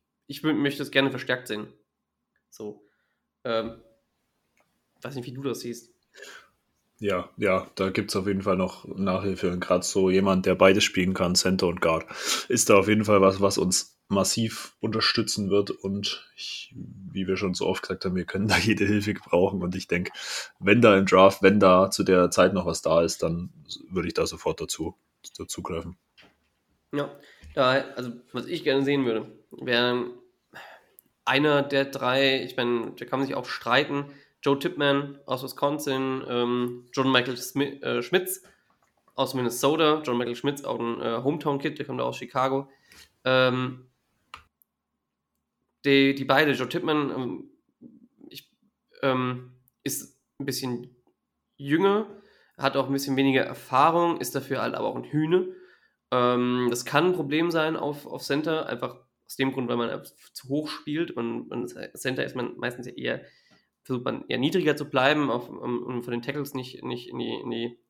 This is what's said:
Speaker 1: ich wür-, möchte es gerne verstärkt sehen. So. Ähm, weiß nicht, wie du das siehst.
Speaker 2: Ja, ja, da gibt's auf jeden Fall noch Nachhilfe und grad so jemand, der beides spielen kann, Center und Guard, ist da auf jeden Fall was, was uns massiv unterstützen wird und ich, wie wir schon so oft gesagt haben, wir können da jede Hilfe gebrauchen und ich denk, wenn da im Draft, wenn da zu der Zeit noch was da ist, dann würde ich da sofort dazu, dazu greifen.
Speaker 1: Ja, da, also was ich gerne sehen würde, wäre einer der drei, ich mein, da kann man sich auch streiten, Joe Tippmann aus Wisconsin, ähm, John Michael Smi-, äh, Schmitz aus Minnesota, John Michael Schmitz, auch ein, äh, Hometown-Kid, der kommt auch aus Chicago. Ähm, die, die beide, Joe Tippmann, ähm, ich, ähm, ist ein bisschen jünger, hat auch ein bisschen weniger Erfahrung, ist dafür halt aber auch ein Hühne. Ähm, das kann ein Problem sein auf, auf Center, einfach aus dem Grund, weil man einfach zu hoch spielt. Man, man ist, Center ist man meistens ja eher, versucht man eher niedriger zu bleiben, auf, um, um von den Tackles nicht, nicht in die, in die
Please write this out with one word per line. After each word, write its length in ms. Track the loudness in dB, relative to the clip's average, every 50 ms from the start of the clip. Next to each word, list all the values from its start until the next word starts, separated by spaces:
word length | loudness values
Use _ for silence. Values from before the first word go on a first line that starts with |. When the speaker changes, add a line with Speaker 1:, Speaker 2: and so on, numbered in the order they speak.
| _ _ _ _ _
Speaker 1:
ich 160 | -16 -12 -2 0
wür-, 100 | 0 2
möchte 280 | 2 2 0 0 -2
es 100 | -6 0
gerne 200 | 2 2 2 2
verstärkt 360 | 0 -4 -2 -2 -4 -4 -4
sehen. 260 | -6 -8 -8 -8 -12 -16 _ _ _ _ _ _ _ _ _ _ _ _ _ _ _
So. 380 | -18 -14 -14 -14 -14 -16 _ _ _ _ _ _ _ _ _ _ _ _ -8
Ähm, 380 | -6 -4 -4 -4 -6 -10 -16 -20 _ _ _ _ _ _ _ _ _ _ _ _ _ _ _ _ _ _ _ _ _ _ _
weiß 140 | -14 -12 -10
nicht, 100 | -10 -10
wie 80 | -10 -12
du 100 | -8 -6
das 160 | -6 -6 -6
siehst. 320 | -8 -10 -12 -12 -16 _ _ _ _ _ _ -20 -20 -20 -20 -20 -20 _ _ _ _ _ _ _ _ _ _ _
Speaker 2:
Ja, 300 | -4 -2 -2 -2 -4 -8 _
ja, 320 | -2 0 2 2 2 0 -4 -4
da 140 | -2 -2 -2
gibt's 260 | 0 -2 -4 -2 -4
auf 120 | -2 -2
jeden 140 | -2 -2 -2
Fall 160 | 0 0 0
noch 280 | 0 0 -2 -4 -10 -14
Nachhilfe 640 | -12 -6 -4 -2 -2 -2 0 -2 -2 -2 -2 -2 -2
und 100 | -2 -4
grad 240 | 0 0 0 0 0
so 240 | 0 2 2 4 4
jemand, 360 | 4 4 4 4 4 4 4
der 100 | 2 4
beides 280 | 8 8 8 8 6 4
spielen 300 | 2 2 0 0 0 2
kann, 220 | 0 0 2 2
Center 320 | 2 2 2 2 2 2
und 120 | 0 0 0
Guard, 240 | 0 0 0 0 -2 -8 -10 -6 -4 -2 -2 -2 -2 -2
ist 200 | 0 0 4 6
da 80 | 6
auf 120 | 6 6 6
jeden 160 | 4 2 4
Fall 160 | 4 6 6
was, 180 | 6 6 6 4
was 180 | 2 2 2
uns 420 | 2 0 0 0 -2 -2 -6 _ _ _ _
massiv 680 | 0 2 2 2 0 0 -2 -2 -4 -8 -12 -16 -10 _
unterstützen 720 | -6 -4 -2 0 0 0 0 0 -2 -2 -2 -4 -2 2
wird 180 | 2 2 2 0
und 580 | -4 -8 -6 -6 -4 -4 -4 -6 -6 -8 -12 -18 _
ich, 380 | -14 -14 -12 -12 -14 -14 -16 -16
wie 520 | -16 -16 -16 -16 -16 -16 -8 -6 -4 -2
wir 100 | -2 -2
schon 160 | 0 0 -2 -2
so 140 | 0 0
oft 160 | -2 -2 -2 -4
gesagt 220 | -8 -8 -4 -4
haben, 100 | -2 -2
wir 100 | -2 -4
können 220 | -4 -2 -2 0
da 100 | 0 0
jede 280 | 2 2 2 2 2 2
Hilfe 280 | 2 2 0 0 -2 -4
gebrauchen 480 | -6 -2 0 2 4 4 2 2 -2
und 140 | -4 -4 -4
ich 120 | -6 -4
denk, 220 | -2 -2 -2 -2 -4 -8 -12 -10 -8 -8 -8 -10 -12 -14 _
wenn 220 | 2 4 6 8
da 160 | 10 8 8
im 80 | 8 6
Draft, 360 | 6 8 8 8 8 8 6 6
wenn 160 | 6 6 8
da 320 | 8 8 8 8 6 4
zu 120 | 2 0 2
der 280 | 4 6 6 6 4
Zeit 220 | 4 4 4 4 4
noch 120 | 0 -2
was 160 | -2 -4 -2
da 200 | 0 2 4 4 4
ist, 200 | 2 0 -2 -4
dann 300 | -4 -2 -4 -6 -10 -14 -18 -18 -18 -18 -18 -14 -6
würde 180 | -6 -4 -4
ich 80 | -2 -2
da 100 | -2 -2
sofort 340 | -4 -4 -6 -6 -6 -6 -4
dazu, 360 | -8 -8 -8 -8 -8 -8 -10 _ _ _ _ _ -20 -20 -16
dazu 240 | -16 -14 -12 -12 -10
greifen. 360 | -8 -8 -8 -8 -8 -10 -14 -16 _ _ _ -20 -20 _ _ _ _ _ _ _ _ _ _ _ _ _
Speaker 1:
Ja, 240 | -8 -6 -6 -8 -10 -18 -20 -20 -20 _ -20 -8 -2
da, 180 | 2 2 4 4 2 0 -4 -8
also 160 | -10 -8 -8 -10 -12 -16 _ -10
was 140 | -10 -8
ich 160 | -6 -8 -4 0
gerne 200 | 2 2 2 2
sehen 220 | 2 2 2 0
würde, 260 | 0 -2 -2 -4 -8 -14 -20 _ _
wäre 600 | -16 -10 -4 0 2 2 2 2 0 -2 -4 -6 -10 -14 -20 _ _ _ _ _ -20 -20 -20 -20 -20 -20 _ _ _ -20 _ _ _ _ _
einer 380 | 0 2 4 4 4 4 4
der 240 | 2 2 0 0 0
drei, 580 | 0 -4 -4 -2 0 2 4 4 4 2 2 -2
ich 140 | -4 -4
mein, 380 | -2 0 0 0 0 -2 -4 -8
da 100 | -12 -8
kann 140 | -4 -2 -2
man 80 | -2
sich 80 | -2 -2
auch 100 | -6 -6
streiten, 600 | -8 -10 -8 -2 2 2 2 2 2 -2 -4 -6 -8 -12 -20 _ _ _ _
Joe 160 | 0 0 0
Tippmann 640 | 2 0 -4 -2 0 2 2 2 2 0 -4 -10 -16 -8
aus 160 | -6 -6 -6 -6
Wisconsin, 800 | -10 -6 -2 -2 -2 -2 -2 -2 -2 -2 -2 -2 -2 -4 -4 -6
ähm, 600 | -4 -2 0 0 0 0 0 -2 -2 -4 -10 -14 _ -2
John 180 | 0 2 4
Michael 260 | 4 4 2 0 -4
Smi-, 420 | -6 -8 -6 -2 -2 -2 -2 -4 -6 -6
äh, 180 | -4 -2 -2
Schmitz 400 | -2 0 0 -2 0 -2 -6 -10 -12 -18 _ _ _ _ _ _ _ _ _ _ _ _ _
aus 220 | -2 -2 -2 -2
Minnesota, 680 | -2 -2 -2 -2 0 2 2 2 4 4 4 2 2 0
John 140 | -2 -2
Michael 180 | -2 -2 -4 -6
Schmitz, 280 | -4 -4 -4 -4 -4 -6
auch 160 | -6 -6 -4
ein, 200 | -4 -4 -4 -4
äh, 220 | -4 -4 -4 -2 -2
Hometown-Kid, 540 | -2 -4 -2 -2 -2 -2 -2 -4 -6 -6
der 80 | -8 -10
kommt 160 | -8 -6 -6
auch 60 | -4
aus 100 | -6 -6
Chicago. 520 | -8 -12 -8 -2 -2 0 0 0 -2 -4 -6 _ _ _ _ -20 -20 -20 _ _ _ -2
Ähm, 600 | 0 2 4 4 2 2 0 -4 -6 -8 -12 -18 _ _ _ _ _ _ _ _ _ -20 -20 _ _ _ _ _ _ _ _ _ _ _ _ _ _ _ _ _ _ _ _ _ _ _ _ _ _ _ _ 2
die, 300 | 4 6 6 6 4 2
die 100 | 0 0
beide, 260 | 2 4 4 4 4
Joe 180 | 2 0 -2 -4
Tippmann, 400 | -4 -4 -2 0 0 0 0 -2
ähm, 380 | -4 -6 -6 -6 -8 -10 -12 -16 _ _ _ _ _ _ -20 -20 -20 _ -20 _ _ _ -20 -20
ich, 220 | -20 -20 -20 _ _ _ _ _ _ _ _ _ _ -2
ähm, 520 | 0 0 0 0 0 -2 -4 -6 -10 -16 -20 _ _ _ _ _ _
ist 360 | -8 -8 -8 -10 -14 _ _ _ _ _ -8
ein 60 | -6
bisschen 500 | -6 -6 -4 -6 -6 -6 -6 -8 -14 _ _ _ _ _ _ _ _ _ _ _ _ _
jünger, 500 | -14 -2 0 2 2 4 2 2 2 -2 -6 -12 -20 -20 _ _ _ _ _ _
hat 180 | -4 -2 0 0
auch 120 | 0 0
ein 60 | 0 -2
bisschen 220 | -2 -2 -2 0
weniger 280 | 2 2 4 4 2 0
Erfahrung, 760 | 0 -4 -10 -8 0 2 4 4 4 4 2 2 0 0 -2
ist 160 | -6 -6 -6
dafür 260 | -6 -6 -4 -4 -4
halt 140 | -2 -4 -4
aber 120 | -4 -4
auch 80 | -4 -4
ein 100 | -6 -8
Hühne. 500 | -4 -2 0 2 4 2 2 2 0 -6 -14 -20 -20 _ _ _ _ _ _ _ _
Ähm, 560 | 0 2 4 4 2 2 2 0 0 0 0 0
das 160 | 0 -2 -4
kann 220 | 0 2 2 4
ein 60 | 4 2
Problem 380 | 0 -2 -2 -2 0 0 0
sein 260 | 0 0 0 0 -2
auf, 280 | -4 -4 -6 -6 -8 -12
auf 180 | -14 -12 -12 -4
Center, 440 | -2 -2 -2 0 -2 -2 -2 -4
einfach 300 | -6 -6 -6 -8 -10 -10 -14 _ _ _ _ _
aus 100 | -14 -4
dem 180 | -2 -2 -2 -2
Grund, 160 | -2 -4 -2
weil 80 | -2
man 120 | -2 -2 -2
einfach 220 | -4 -8 -10 -16 -20 _ -20 -20 _
zu 160 | -20 -8 -4
hoch 180 | -4 -4 -4
spielt. 480 | -6 -10 -12 -10 -6 -6 -4 -4 -4 -6
Man, 320 | -6 -6 -6 -6 -8 -8
man 160 | -8 -8 -8 -8
ist, 140 | -8 -10 -14 -14 -14 -14
Center 300 | -8 -6 -4 -4 -4 -4
ist 100 | -6 -6
man 220 | -8 -8 -8 -8
meistens 300 | -8 -8 -8 -8 -8 -12
ja 60 | -14 -12
eher, 320 | -8 -6 -6 -6 -6 -8 -16 _ _ _ _ _ _ _ _ _ _ _
versucht 200 | -8 -8 -4 -4
man 220 | -6 -6 -6 -6
eher 120 | -6 -4 -2
niedriger 360 | 0 0 0 2 2 0 0
zu 140 | 0 -4 -2
bleiben, 400 | 0 2 2 4 2 2 0 0
auf, 180 | -2 -4 -6 -10
um, 340 | -12 -10 -8 -6 -6 -6 -6
um 200 | -6 -8 -8 -6
von 80 | -6
den 100 | -8 -6
Tackles 320 | -6 -6 -8 -8 -8 -8 -8
nicht, 300 | -10 -10 -10 -14 -12 -10
nicht 240 | -10 -10 -10 -12 -12
in 100 | -10 -8
die, 140 | -6 -6 -6
in 160 | -8 -8 -8
die 280 | -6 -6 -6 -8 -10 -14 _